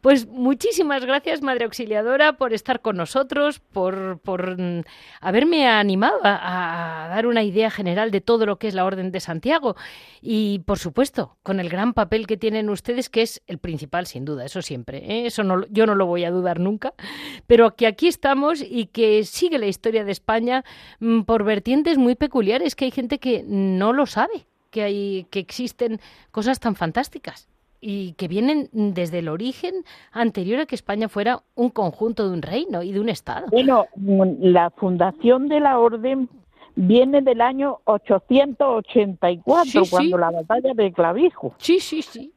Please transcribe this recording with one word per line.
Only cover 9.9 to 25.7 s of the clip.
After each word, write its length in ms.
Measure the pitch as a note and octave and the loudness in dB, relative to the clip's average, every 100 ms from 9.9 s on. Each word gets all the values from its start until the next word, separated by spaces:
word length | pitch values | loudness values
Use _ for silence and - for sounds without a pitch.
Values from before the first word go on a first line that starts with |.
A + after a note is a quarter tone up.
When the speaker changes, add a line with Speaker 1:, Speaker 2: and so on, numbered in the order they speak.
| - - - | -20 -20 -18
Speaker 1:
y, 380 | - A3 G#3+ G3+ | -4 -2 -2 -4
por 180 | E3+ G3 | -4 -4
supuesto, 580 | F3 D#3 C4+ - F#3 _ | -4 -2 -2 -2 -8 _
con 160 | - F#3+ | -6 -4
el 100 | F3 | -4
gran 240 | F3+ A3+ | -2 -2
papel 340 | A#3+ G3 A3 A3 | 0 0 -2 -2
que 80 | G#3+ | -4
tienen 320 | A3 A3 G#3+ | -2 -2 -4
ustedes, 380 | G3+ - A#3+ B3+ | -6 -4 -6 -2
que 140 | A3+ | -2
es 200 | A3+ - _ | -2 -4 _
el 100 | F3 | -12
principal, 480 | F3+ D#3 D3 F3 F3+ | -8 -10 -6 -6 -6
sin 180 | - | -10
duda, 200 | C#3 D3 | -8 -8
eso 180 | B2+ F#3+ | -8 -10
siempre, 360 | - C3 A#2+ C3+ | -10 -10 -10 -14
¿eh? 280 | - A3 A#3+ | -8 -6 -4
Eso 160 | A3 | -4
no, 240 | G3 F#3 F#3+ | 0 0 0
yo 160 | G#3 A3 | 2 2
no 80 | G3 | 4
lo 100 | F#3 | 2
voy 180 | F3 | 0
a 60 | E3+ | 0
dudar 300 | F3+ F3+ E3+ | 0 -2 0
nunca, 320 | F3+ G#3+ C4 - - - - C#4 _ | -2 -2 -6 -10 -18 -14 -16 -16 _
pero 260 | A#3 A3+ | 6 6
que 120 | - A3+ | 4 0
aquí 180 | G#3 E4+ | 2 0
estamos 560 | - C#4 C#4 C#4+ D#4+ | 2 0 2 0 -2
y 240 | B3+ A#3+ G#3+ | -4 -6 -6
que 380 | - A3 G#3+ | 0 4 4
sigue 340 | G#3 - F4+ D4+ | 2 -2 -2 0
la 80 | G#3 | -2
historia 380 | F3+ A#3 A3 | -2 -2 -2
de 80 | G3+ | -2
España, 520 | F#3+ - A3 A#3+ B3+ - - - - | -6 -2 -2 0 -2 -4 -20 -20 -6
mm, 220 | A3+ A3+ | 0 0
por 200 | G3+ A3+ | 2 0
vertientes 560 | G#3 G#3 G#3+ C4+ D#4 D4 | 2 -2 0 0 2 4
muy 160 | B3 | 2
peculiares, 600 | B3 D4+ C4 G3+ A#3+ E4 - | 2 0 0 0 0 -2 -2
que 80 | |
hay 60 | C4 | -4
gente 260 | C4 A#3+ C#4+ | -4 -6 -4
que 240 | C4 A#3 - | -2 -4 -2
no 460 | G3+ G3 F#3 G3+ | -2 0 0 0
lo 140 | C4 C#4+ | 0 0
sabe, 400 | G#3 D4 G#4 _ _ _ | 0 -4 -4 _ _ _
que 120 | A3 | -6
hay, 440 | G#3 G3+ G3+ F#3+ F3 | -4 -4 -4 -6 -6
que 100 | G3 | -8
existen 600 | F#3 - B3 | -8 -8 -10